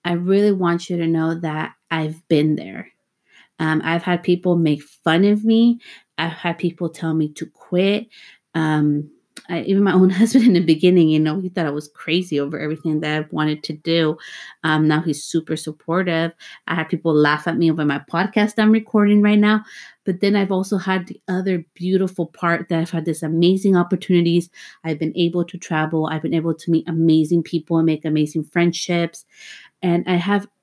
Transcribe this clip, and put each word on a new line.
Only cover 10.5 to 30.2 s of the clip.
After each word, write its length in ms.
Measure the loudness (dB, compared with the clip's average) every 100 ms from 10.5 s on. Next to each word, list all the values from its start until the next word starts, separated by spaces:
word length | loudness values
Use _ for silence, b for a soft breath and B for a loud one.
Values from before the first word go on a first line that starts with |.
the 100 | 4
beginning, 460 | 4 4 4 6 6
you 100 | 4
know, 200 | 2 -2
he 100 | -6
thought 160 | -4 -4
I 60 |
was 180 | -4 -10
crazy 500 | -12 -4 -2 -2 -4
over 200 | -4 -6
everything 420 | -6 -6 -4 -4
that 220 | -2 -4
I 40 | -4
wanted 320 | -2 -2 -2
to 100 | -6
do. 440 | -8 -2 0 0 -2 B B B B
Um, 240 | -2 2 2
now 140 | 2
he's 220 | 0 -6
super 320 | -4 -6 -4 -8
supportive. 760 | -8 -12 -4 -2 -2 -2 -4 -8 B B -6
I 80 | -4
had 140 | -4
people 240 | -2 0
laugh 340 | 2 2 0 -2
at 100 | 0
me 120 | 0
over 140 | 0 -2
my 140 | -2
podcast 540 | -4 -4 -2 0 0 2
I'm 140 | 2
recording 500 | 2 2 2 4 4
right 180 | 4 4
now. 240 | 4 2 -2 B B B
But 160 | -8 -2
then 160 | 0 0
I've 160 | 0
also 260 | -2 -2 -4
had 300 | -2 -4 -6
the 140 | -12 -6
other 360 | -4 -2 -4 -6 -8
beautiful 500 | -2 0 0 -4 -8
part 440 | -4 -2 -2 -2
that 100 | -2
I've 100 | -2
had 160 | -4 -4
this 160 | -4
amazing 540 | -2 2 2 2 2 2
opportunities. 760 | 2 -2 0 2 2 0 -2 B B B
I've 140 | -6 -4
been 180 | -4 -2
able 300 | -2 -2 -4
to 120 | -8
travel. 500 | -6 -4 -2 -2 -2
I've 160 | -4
been 100 | -2
able 220 | -2 -2 -4
to 160 | 0
meet 160 | -2 0
amazing 560 | 0 4 4 4 0
people 340 | 0 -4 -2 0
and 80 | 0
make 200 | 0 -2
amazing 400 | -2 -2 -4 -4
friendships. 800 | 0 0 0 -2 -2 -4 -8 -20 B B B B _
And 220 | -2 0 0
I 80 |
have 320 | -2